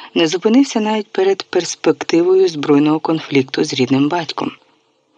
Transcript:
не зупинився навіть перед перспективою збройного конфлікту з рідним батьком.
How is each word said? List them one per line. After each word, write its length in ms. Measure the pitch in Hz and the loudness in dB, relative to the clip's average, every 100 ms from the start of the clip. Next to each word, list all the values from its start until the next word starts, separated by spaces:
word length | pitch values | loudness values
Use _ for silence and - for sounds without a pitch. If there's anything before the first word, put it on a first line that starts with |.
| - | -8
не 140 | 180 165 | -2 0
зупинився 520 | 175 220 233 277 233 | 0 2 2 2 0
навіть 280 | 214 214 208 | -2 -4 -4
перед 360 | - 190 190 | -2 0 0
перспективою 1040 | - 180 170 - - 151 - 165 175 190 190 | -2 -4 -4 -2 -2 -2 0 0 4 4 2
збройного 520 | 156 139 143 151 156 | 0 2 2 4 0
конфлікту 640 | - 160 - 139 135 - | -2 -4 -2 -2 -2 -2
з 100 | 156 | -4
рідним 360 | 135 123 135 143 | -2 0 2 0
батьком. 420 | 175 156 - - - _ _ _ _ _ | -2 -6 -6 -8 -10 _ _ _ _ _